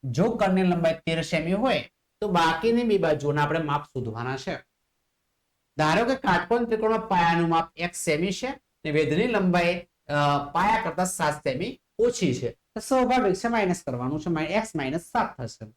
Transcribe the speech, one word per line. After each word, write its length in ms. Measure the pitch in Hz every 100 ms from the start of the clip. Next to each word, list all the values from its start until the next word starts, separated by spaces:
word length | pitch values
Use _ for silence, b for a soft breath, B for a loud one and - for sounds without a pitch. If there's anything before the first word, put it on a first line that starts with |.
જો 260 | 131 120 220
કણની 340 | 226 196 185
લંબાઈ 300 | 185 170 165
તેર 280 | 160 - 160
સેમી 320 | 160 170 165
હોય, 360 | 190 254 180 - _ _ _
તો 60 | 208
બાકીની 560 | 175 165 165 226 233
બે 140 | 240 196
બાજુઓના 460 | 165 151 143 147
આપણે 160 | 147 160
માપ 260 | 156 147 -
શોધવાના 520 | 131 113 110 120 135
છે. 280 | - 160 - _ _ _ _ _ _ _ _ _ _ -
ધારો 280 | 151 170 233
કે 100 | 262
કાટકોણ 500 | 185 175 165 240 233
ત્રિકોણમાં 420 | 220 220 226 -
પાયાનું 420 | 175 170 170 165
માપ 220 | 165 - -
એક 200 | 170 -
સેમી 360 | - 151 185
છે 160 | 185 254
અને 440 | 277 _ _ 156
વેધની 360 | 151 151 151 240
લંબાઈ, 600 | 214 185 175 170 180 - _ -
અ, 300 | 147 143 143 143
પાયા 280 | 170 196 220
કરતા 220 | 165 165 185
સાત 380 | - 151 143
સેમી 380 | 143 131 208 277 _ -
ઓછી 340 | 233 240 165
છે, 180 | 123 120
તો 280 | - _ -
સ્વાભાવિક 560 | - 262 254 254 202 185
છે 120 | 233
માઇનસ 360 | 233 185 180
કરવાનું 360 | - 123 127 151
છે, 100 | 151
માઇ-, 160 | 165 156
એક્સ 300 | 196 226 160
માઇનસ 260 | 135 139
સાત 400 | - 240 202 -
થશે. 240 | 120 - 107